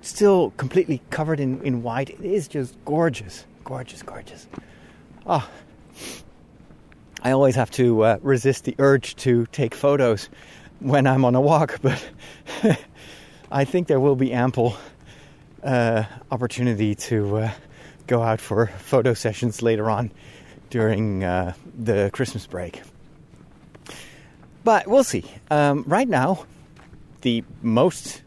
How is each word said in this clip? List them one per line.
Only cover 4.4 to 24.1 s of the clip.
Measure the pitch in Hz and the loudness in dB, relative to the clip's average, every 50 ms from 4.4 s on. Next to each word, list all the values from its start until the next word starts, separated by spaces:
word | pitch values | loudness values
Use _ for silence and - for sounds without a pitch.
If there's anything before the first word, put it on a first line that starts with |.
| - - - - - - - - - - - - - - - - - | -20 -18 -18 -18 -18 -18 -20 -20 -20 -20 -20 -20 -20 -20 -20 -20 -6
Oh, | - 160 151 117 - - - - - - - - - - - - - - - - - - - - - - - - - - - - - - - - - - - - | -4 -4 -4 -4 -6 -14 -20 -20 -20 -20 -20 -20 -20 -20 -18 -16 -16 -16 -16 -20 -20 -20 -20 -20 -20 -20 -20 -20 -20 -20 -20 -20 -20 -20 -20 -20 -20 -20 -6 -2
I | 123 | 0
always | 131 135 139 135 123 | 2 4 4 4 4
have | 131 123 - | 2 -2 -2
to, | - - 127 120 117 110 110 | 0 0 2 2 4 4 4
uh, | 110 110 95 | 4 4 2
resist | - 139 139 127 110 135 135 - - | 2 0 0 2 2 0 -2 0 -4
the | - 123 - | -8 -2 2
urge | 139 139 139 135 - - - - | 4 4 4 4 2 -4 -14 -4
to | - 131 123 120 117 117 | 0 2 2 2 2 -2
take | - - 139 113 - | -2 -4 -4 -4 -4
photos | - - 143 143 143 131 120 110 104 - - - - - - - - - - - - | 0 0 2 2 4 2 2 0 0 -4 -12 -18 -20 -20 -20 -20 -20 -20 -20 -20 -10
when | - 135 135 143 131 131 | -4 0 2 2 4 4
I'm | 131 131 131 | 4 4 4
on | 123 123 | 4 4
a | 123 | 4
walk, | 135 147 160 151 160 139 - - | 4 4 4 4 2 0 -4 -2
<laughs> | |
but | - 135 135 - - - - - - - - - - - - - | -2 -2 -2 -2 -6 -14 -20 -20 -20 -20 -20 -20 -18 -16 -14 -2
<laughs> | - 220 175 - - - - - - - - - - - - - - - | 0 0 0 0 -2 -18 -20 -20 -20 -20 -20 -20 -20 -20 -20 -20 -18 -6
I | - 143 139 | -2 -2 -2
think | 135 - 180 175 - | 0 0 -2 0 2
there | 156 135 | 2 2
will | 127 143 139 127 | 4 2 2 2
be | 135 131 117 | 2 0 2
ample, | 123 120 127 117 - 117 120 104 - - - - - - - - - - - - - - - - - - | 0 0 0 2 2 0 0 0 -4 -12 -20 -20 -20 -20 -20 -20 -20 -20 -20 -20 -20 -20 -20 -20 -10 -6
uh, | 135 131 123 117 117 113 110 110 107 - - - - | -2 0 2 2 2 2 0 -2 -4 -8 -18 -10 -8
opportunity | 139 123 123 117 - - 123 123 117 101 110 107 104 | -6 -4 -4 -6 -4 -2 0 0 0 0 0 0 -2
to, | - - - 120 110 104 101 101 107 | -4 -4 -4 -2 -2 0 0 -2 -2
uh, | 110 113 101 - - - - - - - - - - | -2 -2 -6 -8 -16 -20 -20 -20 -20 -20 -20 -20 -4
go | - 123 120 | 0 0 0
out | 117 113 110 110 | 2 2 0 -2
for | - - 113 101 117 104 | -2 -4 0 0 0 0
photo | - - - - - 131 113 131 117 | -2 -12 -8 0 0 2 2 2 0
sessions | - - 117 107 - - 120 107 - | 0 -2 -6 -4 -2 -4 -4 -4 -2
later | 117 117 113 107 107 113 | 0 0 0 2 0 -2
on | 110 101 123 110 - - - - - - - - - - - - | 0 -2 -2 -6 -8 -14 -20 -20 -20 -20 -20 -20 -20 -20 -20 -6
during, | - 123 110 107 113 98 110 107 101 95 95 | -2 0 0 2 2 0 0 -2 -2 -2 -2
uh, | 90 90 92 92 90 92 - - - - - | -2 0 -2 -2 -4 -6 -10 -16 -20 -14 -10
the | 117 107 113 98 101 101 | -2 0 2 2 2 0
Christmas | - - 135 - - 107 - | 0 -4 -6 -6 -6 -10 -12
break. | - - 90 90 85 - - - - - - - - - - - - - - - - - - - - - - - - - - - - | -10 -10 -10 -10 -10 -14 -16 -20 -20 -20 -20 -20 -20 -20 -20 -20 -20 -20 -20 -20 -20 -20 -20 -20 -20 -20 -20 -20 -20 -20 -20 -20 -20